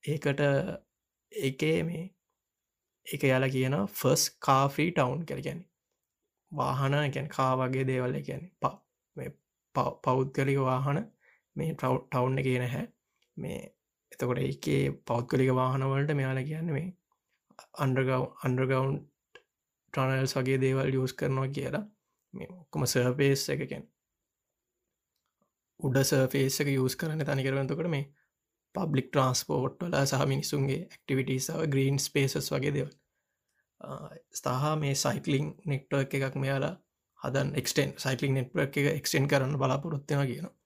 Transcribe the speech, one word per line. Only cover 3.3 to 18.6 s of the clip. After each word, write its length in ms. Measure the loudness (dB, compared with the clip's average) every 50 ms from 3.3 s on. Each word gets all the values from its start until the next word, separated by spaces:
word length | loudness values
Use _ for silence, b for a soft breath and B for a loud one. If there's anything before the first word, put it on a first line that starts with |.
| 4 4 2 2
කියනවා 380 | 0 0 0 2 2 0 -2 -4
ෆස්ට් 500 | -4 0 2 4 4 4 2 0 -2 _
කාර් 300 | 2 4 6 6 6 2
ෆ්‍රී 220 | 2 0 0 0
ටවුන් 300 | 2 2 0 0 0 -4 -6
කියලා. 200 | -6 -8 -8 -6
කියන්නේ 260 | -8 -10 -10 -14 _ _ _ _ _ _ _ _ _ _ _ _ _ _ _ _ _ -6
වාහන, 420 | -2 -2 0 0 0 0 2 2
ඒ 160 | 2 2 0
කියන්නේ 240 | -2 -4 -6 -6 -2
කාර් 200 | 0 2 2 2
වගේ 280 | 2 0 0 0 0 0
දේවල්, 280 | 0 0 0 0 -2 -2
ඒ 80 | -4 -6
කියන්නේ 300 | -6 -10 -10 -10 -14 _
ප-, 240 | _ -4 -4 -4 -4 _ _ _ _ _ _ _
මේ 120 | -10 -10 -10 -12 _ _ _ _ _ _ _ _
ප-, 220 | 0 0 0 -2 -4
පෞද්ගලික 600 | 0 0 2 2 2 0 0 -2 0 2 2 2
වාහන 420 | 2 2 2 0 0 0 -2 -2 -4 -6 _ b b b b b b b _
මේ 140 | -6 -4 -4
ටවු-, 320 | -4 -2 0 0 0 0 -2
ටවුන් 360 | -2 0 0 2 2 0 0
එකේ 200 | 0 0 0 0
නැහැ. 280 | 0 -2 -2 -4 -6 -8 _ _ _ _ _ _ _ _ _
මේ 240 | -10 -8 -8 -8 -8 -10 -12 _ _ _ _ _ _ _ _
එතකොට 300 | -8 -4 -2 -2 -2 -2
ඒකේ 440 | -2 -4 -4 -4 -2 0 0 2 2 0 -2 -6 _
පෞද්ගලික 520 | -2 -2 -2 -2 0 2 2 4 4 4
වාහන 320 | 2 2 0 0 0 0
වලට 300 | 0 0 0 0 0 0
මෙයාලා 280 | 0 0 0 -2 -2 -4
කියන්නේ 300 | -4 -6 -6 -4 -4 -4
මේ 140 | -4 -4 -6 -10 _ _ _ _ _ _ _ _ _ _ _ _ -20 -20 _ _
අන්ඩර්ග්‍රවුන්ඩ්, 600 | -2 0 2 2 2 2 2 2 0 0 -2 -6 -6
අන්ඩර්ග්‍රවුන්ඩ් 600 | -2 -2 0 2